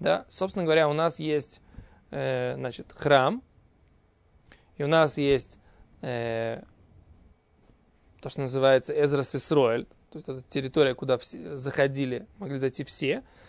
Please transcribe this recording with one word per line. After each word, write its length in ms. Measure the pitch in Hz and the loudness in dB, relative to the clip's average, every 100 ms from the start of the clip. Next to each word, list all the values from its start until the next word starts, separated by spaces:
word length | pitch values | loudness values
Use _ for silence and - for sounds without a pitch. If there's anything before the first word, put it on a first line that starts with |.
Да? 260 | 165 - - | 0 0 -2
Собственно 340 | - 190 196 | -6 -6 -2
говоря, 240 | 165 156 151 | 2 4 4
у 60 | |
нас 260 | 147 165 156 | 2 0 -2
есть, 400 | 156 151 131 - _ - - _ _ | -2 -2 -4 -14 _ -20 -20 _ _
э, 440 | 147 135 127 123 135 | -6 -4 -2 -4 -6
значит, 360 | 131 120 - | -8 -10 -14
храм, 480 | - 147 139 131 233 - _ _ _ _ _ _ _ _ _ _ - _ - | -4 4 6 6 0 -8 _ _ _ _ _ _ _ _ _ _ -20 _ -8
и 40 | |
у 60 | 143 | 2
нас 280 | 160 156 147 | 4 4 2
есть, 440 | 143 135 - - _ - - _ | 2 2 0 -18 _ -20 -20 _
э, 580 | - 120 117 113 113 113 - _ _ - - - - _ _ _ _ _ _ _ _ _ | -8 -6 -4 -4 -4 -6 -12 _ _ -20 -20 -20 -20 _ _ _ _ _ _ _ _ _
то, 80 | 139 | -10
что 120 | - | -6
называется 520 | 135 131 131 131 - | -4 2 6 6 4
Эзрас 400 | 151 147 139 131 139 | 0 2 2 0 -4
Исроэль, 500 | - 151 123 117 - _ _ | 0 4 4 2 -4 _ _
то 80 | 156 | -16
есть 100 | 151 | -12
это 140 | 131 - | -12 -8
территория, 480 | 143 131 156 139 123 | -6 -2 2 2 2
куда 220 | 135 123 | -2 -2
все 380 | - - 170 143 | -2 -14 -12 -10
заходили, 680 | 135 131 139 135 131 123 - - | -6 0 0 0 -4 -4 -10 -12
могли 200 | 196 139 | -8 -4
зайти 240 | 135 131 | -4 -4
все. 400 | 143 - 135 208 - - | -10 -4 -2 -2 -6 -20